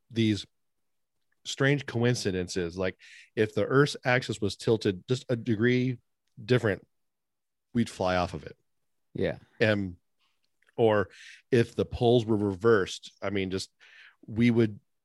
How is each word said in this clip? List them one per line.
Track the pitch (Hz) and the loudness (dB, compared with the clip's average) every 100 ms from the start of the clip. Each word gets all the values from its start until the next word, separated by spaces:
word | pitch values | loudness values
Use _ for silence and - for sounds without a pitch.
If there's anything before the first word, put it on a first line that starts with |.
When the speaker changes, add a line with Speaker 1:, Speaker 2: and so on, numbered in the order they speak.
| _ | _
Speaker 1:
these | 117 110 101 - _ _ _ _ _ _ _ _ _ - | 0 0 0 -6 _ _ _ _ _ _ _ _ _ -14
strange | - 135 143 - | -2 0 0 -2
coincidences. | 117 120 120 104 92 87 95 85 92 | 0 0 0 -2 -4 -4 -4 -6 -4
Like, | 95 - - - - - | -6 -6 -16 -20 -10 -2
if | 107 - | -2 0
the | 101 | 0
Earth's | 131 143 - | 2 2 0
axis | 131 123 127 107 | -2 0 -2 -4
was | 98 - | -4 -4
tilted | - 110 107 92 - | 0 0 0 -2 -4
just | 127 - | -6 -4
a | 117 | -6
degree | 123 104 120 123 127 120 _ _ _ - | -2 0 2 0 -2 -6 _ _ _ -18
different, | 107 123 110 92 - _ _ _ _ _ _ _ _ | 0 2 2 -2 -6 _ _ _ _ _ _ _ _
we'd | 117 107 | -4 -4
fly | - 92 90 | -2 0 0
off | 85 | -2
of | 82 - | -6 -14
it. | - _ _ _ _ _ - | -20 _ _ _ _ _ -4
Speaker 2:
Yeah. | 85 - - _ | -4 -4 -14 _
Speaker 1:
Um, | 110 104 95 85 _ _ _ _ _ _ _ - | 0 0 -2 -10 _ _ _ _ _ _ _ 0
or | 113 104 92 - - - _ | 2 2 0 -8 -20 -20 _
if | 120 117 | 2 2
the | - 95 | -2 -6
poles | - 120 120 107 | 0 4 4 2
were | 107 | 0
reversed, | 101 92 117 110 87 - - - | 0 0 2 2 2 -8 -16 -10
I | 98 | -6
mean, | 101 95 | -4 -4
just, | 95 - _ - - - _ - | -4 -8 _ -20 -20 -20 _ -10
we | 110 120 | 2 4
would, | 113 110 101 _ _ | 4 2 -2 _ _